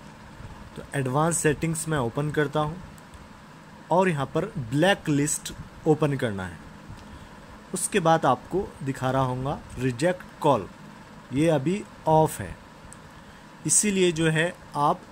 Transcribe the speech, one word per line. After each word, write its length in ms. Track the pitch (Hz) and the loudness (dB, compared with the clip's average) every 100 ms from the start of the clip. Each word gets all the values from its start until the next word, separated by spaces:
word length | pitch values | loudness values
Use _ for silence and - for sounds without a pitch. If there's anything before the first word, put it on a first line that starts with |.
| - - - - - - - - | -18 -20 -18 -16 -16 -16 -16 -16
तो 220 | - 143 | -6 -4
एडवांस 400 | 131 135 160 165 | 0 2 2 2
settings 500 | 156 139 165 160 - | 2 2 0 -2 -2
मैं 100 | 151 | 0
open 320 | 117 143 151 | 0 -2 -2
करता 300 | 147 143 151 | 0 0 0
हूँ 220 | 151 180 - - - - - - - - - - - | -2 -6 -14 -18 -20 -20 -20 -20 -20 -20 -20 -20 0
और 180 | 170 185 | 2 4
यहाँ 180 | 147 135 | 2 -2
पर 180 | 160 | -2
ब्लैकलिस्ट 1080 | 196 165 113 139 180 196 - 143 147 - - - - - 165 | -4 -6 -2 2 4 4 2 2 2 -2 -6 -12 -14 -2 2
open 300 | 151 151 135 | 4 2 2
करना 280 | 123 98 92 | -2 -2 -6
है। 120 | 85 - - - - - - - - - - - | -10 -16 -18 -18 -18 -16 -18 -18 -20 -20 -20 -10
उसके 260 | 185 - 208 | -6 -2 2
बाद 260 | 160 160 156 | 4 6 4
आपको 420 | 123 - 175 208 - | 2 0 -4 -4 -6
दिखा 280 | 135 131 131 | -6 -2 0
रहा 120 | 131 | 2
होगा 360 | 131 127 131 180 - 120 | 0 -2 -4 -6 -8 -4
reject 440 | 131 120 170 180 - - | -2 0 0 0 -8 0
call, 280 | 151 123 85 - - - - - - | 2 2 0 -12 -20 -20 -20 -20 -6
ये 160 | 127 165 | 0 2
अभी 360 | 151 135 202 - - - | 2 2 -2 -6 -6 4
ऑफ 340 | 156 156 - | 4 4 0
है, 160 | 92 82 - - - - - - - - - - 156 | -10 -12 -18 -20 -20 -20 -20 -20 -20 -20 -20 -8 0
इसीलिए 460 | - 214 190 180 | 2 2 4 2
जो 180 | 160 160 | 4 2
है 240 | 156 175 - - 147 | 2 0 -2 -8 0
आप 240 | 147 180 - | 2 2 -4